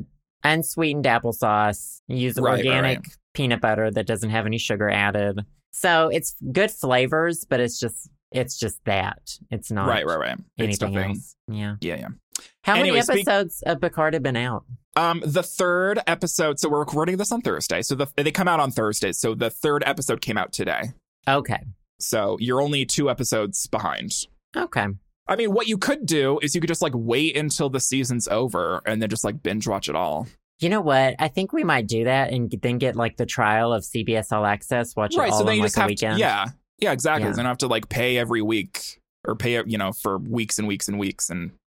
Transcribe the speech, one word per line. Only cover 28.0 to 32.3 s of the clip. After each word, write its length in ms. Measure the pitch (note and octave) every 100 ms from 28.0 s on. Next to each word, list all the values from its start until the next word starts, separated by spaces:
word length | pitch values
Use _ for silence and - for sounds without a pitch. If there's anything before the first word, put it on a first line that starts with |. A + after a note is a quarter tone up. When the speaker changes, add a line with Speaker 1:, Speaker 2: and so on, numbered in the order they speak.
| B2 B2 -
Speaker 2:
over 540 | G#2 B2 F2+ E2+ F2+
and 160 | - A2
then 80 | A2
just, 160 | G#2+
like, 180 | G#2 G#2
binge 240 | - G#2 A2+
watch 220 | G2 F2
it 60 | D2+
all. 300 | F2 D2+ C3 - _ _
Speaker 1:
You 80 | E3+
know 120 | G#3+
what? 340 | D#3+ C3+ C3+ B2+
I 100 | D3+
think 240 | - F#3+
we 120 | D#4+
might 220 | A3+ C#3 G#2+
do 180 | A2+
that 260 | A#2 C3 C3+